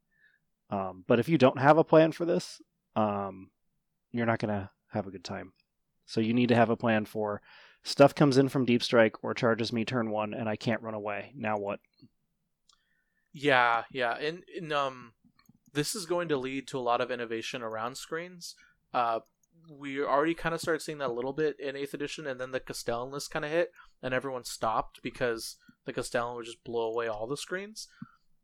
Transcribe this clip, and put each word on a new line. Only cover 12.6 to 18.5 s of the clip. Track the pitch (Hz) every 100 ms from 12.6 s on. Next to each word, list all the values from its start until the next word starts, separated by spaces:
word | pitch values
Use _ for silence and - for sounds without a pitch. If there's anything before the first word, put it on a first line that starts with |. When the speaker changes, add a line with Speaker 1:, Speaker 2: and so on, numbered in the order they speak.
| _ _ _ _ _ _ _
Speaker 2:
Yeah, | 139 139 127 120 117 -
yeah. | 135 117 120
And, | 151 180 180 -
and, | 156
um, | 147 139 127 120 _ _ _ _ _ _
this | 143 147 226
is | 170
going | 175 170
to | 139
lead | 131 135 131
to | 135
a |
lot | 120 120
of | 123
innovation | 120 117 113 - 131
around | 113 110 117 139
screens. | - 160 180 180 -